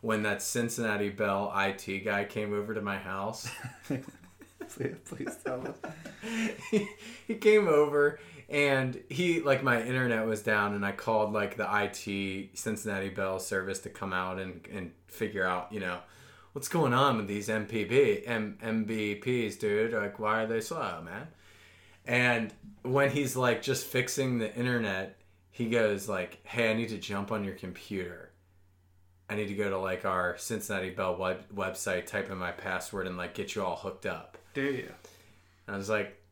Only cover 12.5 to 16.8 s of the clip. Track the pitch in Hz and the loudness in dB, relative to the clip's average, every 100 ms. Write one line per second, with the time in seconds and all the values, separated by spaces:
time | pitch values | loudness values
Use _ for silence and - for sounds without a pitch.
12.5 | - 113 110 107 98 98 95 95 95 - | -6 -4 -4 -2 -2 -2 -2 -2 -2 -2
13.5 | 95 95 95 - - 98 92 92 92 95 | -2 -2 -6 -8 -8 -2 -2 -2 -4 -6
14.5 | 85 - 104 87 - - - 107 92 92 | -10 -10 -10 -10 -14 -20 -6 -4 0 0
15.5 | 90 90 107 92 90 - - - - - | 0 -2 -6 -4 -6 -10 -20 -20 -20 -14
16.5 | 139 - 170 | -10 -2 2